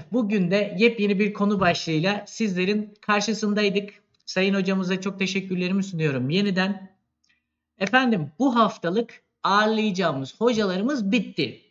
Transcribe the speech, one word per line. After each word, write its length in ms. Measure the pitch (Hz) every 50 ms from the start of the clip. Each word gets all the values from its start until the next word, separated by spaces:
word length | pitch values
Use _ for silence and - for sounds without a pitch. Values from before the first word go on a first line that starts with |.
| - - 196
bugün 380 | 254 226 196 220 202 180 170
de 260 | 190 208 202 196 175 180
yepyeni 400 | 226 233 233 - 208 202 208 185
bir 160 | 214 202 208
konu 260 | - 202 202 214 185
başlığıyla 640 | 190 175 165 - - 165 160 156 165 190 208 208 -
sizlerin 680 | - - - 226 202 180 180 180 190 214 214 208 - - _
karşısındaydık. 880 | - - 208 208 202 226 214 196 220 208 202 208 208 202 185 202 202 - - - _ _ _ _ _
Sayın 280 | - - 185 190 196 196
hocamıza 460 | 196 185 196 190 190 185 180 190 185
çok 180 | 190 202 196 -
teşekkürlerimi 680 | 196 190 190 196 190 - 190 180 180 180 196 196 190
sunuyorum 460 | 196 185 156 160 147 135 127 127 135
yeniden. 600 | 165 196 202 202 185 185 185 196 202 - - - _ _ _ _ _ _ _ _ _ _ _ _ _ _ _ _ _ -
Efendim, 520 | 190 196 254 262 269 240 220 180 147 139 - -
bu 180 | 254 277 233
haftalık 640 | 240 220 196 - - - 165 180 226 233 - - - _ _ _ _ -
ağırlayacağımız 960 | 175 196 208 214 220 220 214 220 214 180 185 185 160 139 135 135 127 - -
hocalarımız 720 | 220 247 240 220 208 190 175 180 208 262 302 254 202 190 233
bitti. 480 | 240 - - - - 139 110 - - _ -